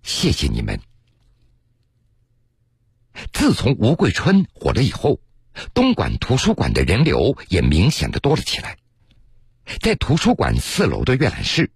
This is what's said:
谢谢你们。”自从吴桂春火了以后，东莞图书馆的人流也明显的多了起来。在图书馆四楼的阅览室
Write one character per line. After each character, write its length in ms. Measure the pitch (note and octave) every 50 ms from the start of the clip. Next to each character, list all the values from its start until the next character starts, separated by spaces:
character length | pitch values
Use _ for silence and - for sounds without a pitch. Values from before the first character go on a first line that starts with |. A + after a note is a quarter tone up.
谢 300 | _ - - - - D#3
谢 160 | - - - C#2
你 120 | G#1+ A#1
们。” 200 | G#2 - - - - _ _ _ _ _ _ _ _ _ _ _ _ _ _ _ _ _ _ _ _ _ _ _ _ _ _ _ _ _ _ _ _ _ _ _ _ _ _ _ _ _ _ _ _ _ _ - - -
自 220 | - - C#4 C#4+ D3+
从 200 | - - B2+ C#3 -
吴 180 | G2+ A#2 E3
桂 140 | - G#3 A2
春 360 | E2+ - - - G3 G3 F3 -
火 200 | _ - - -
了 100 | C#2 F2+
以 80 | D3 -
后， 300 | - - - - - - _ _ _ _ _ _ _ - - -
东 220 | - B3 B3 C4 A#3+
莞 240 | - - - A2 -
图 180 | - - B2+
书 180 | C3+ - G3+ A3
馆 180 | - - C2
的 120 | G#1+ - C2
人 200 | B1+ F2+ A#2 D#3+
流 340 | - - A#1+ D#2+ A#2+ C#3+ - - -
也 140 | - F2
明 280 | A#1+ B1+ D2 D#2+ F#2 D3+
显 200 | - - - -
的 100 | G#2 -
多 160 | - C#3+ C#3+
了 60 | A#2
起 180 | - - - -
来。 160 | - - - _ _ _ _ _ _ _ _ _ - _ - - _ _ _ _ _ - - -
在 140 | - A3 G#3
图 240 | - - - D3 E3
书 160 | - A3 B3+
馆 260 | - - C2 A2 B2
四 240 | - - - - G3+
楼 200 | - - - A#2+
的 120 | B2 B2+
阅 140 | B2+ B2+ G#2
览 120 | - -
室 280 | - - - - E3 - _